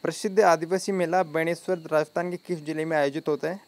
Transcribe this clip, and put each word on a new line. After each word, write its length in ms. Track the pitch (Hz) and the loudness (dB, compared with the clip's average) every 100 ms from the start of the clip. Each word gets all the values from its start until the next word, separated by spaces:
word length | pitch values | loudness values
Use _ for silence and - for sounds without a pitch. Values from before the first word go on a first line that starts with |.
प्रसिद्ध 380 | 160 160 214 190 | -4 -4 -2 4
आदिवासी 520 | 196 165 165 185 190 | 6 6 2 -2 0
मेला 300 | 190 170 180 | 0 2 0
बेणेश्वर 560 | 170 156 165 170 - 180 | 0 0 -2 -2 -4 -4
राजस्थान 520 | 160 156 151 - 175 | 0 0 0 -4 -4
के 60 | 175 | -6
किस 220 | - 175 | -6 -8
जिले 260 | 147 156 | -4 -4
में 120 | 160 156 | 0 2
आयोजित 320 | 143 147 156 | 2 0 -2
होता 200 | 147 156 | -2 -2
है? 120 | 190 | -6